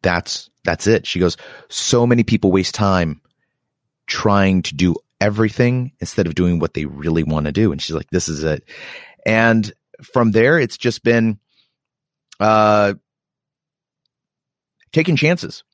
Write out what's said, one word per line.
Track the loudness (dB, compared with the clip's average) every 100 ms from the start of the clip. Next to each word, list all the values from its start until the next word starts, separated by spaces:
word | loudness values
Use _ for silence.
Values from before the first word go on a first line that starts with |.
That's, | 0 -2 -4 -12 -14 _
that's | -4 -2 2
it." | 0 0
She | -2
goes, | -2 -2 -16 -20 -14
"So | -8 0 2 2
many | 2
people | 2 2 2
waste | 2 0 -2
time | 0 2 0 -6 _ _ _ _ _ _ _ _ -10
trying | -4 0 2 2 0
to | -2 -2
do | 0 0 _ _
everything | -2 0 -2 0 0 0 -6 _
instead | -6 -2 -2
of | 0
doing | 0 0
what | -2
they | -4 -8
really | -6 -2 -2
wanna | 0 -2 -2
do." | 0 0
And | -2
she's | -6 -8
like, | -4
"This | -4 -4
is | -6 -4
it." | -6 _ -20 -20 -20 -20 _ 0
And | 2 4 2 0 -10 _ -20
from | -4 0 2
there, | 4 4 2
it's | 0 -2
just | -4 -2
been, | 0 2 2 -4 _ _ _ _ _ _ _ _ _ -2
uh, | 2 4 4 4 2 -2 _ _ _ _ _ _ _ _ _ _ _ _ _ _ _ _ _ _ _
taking | -2 0 2
chances. | 2 0 -6 -14 _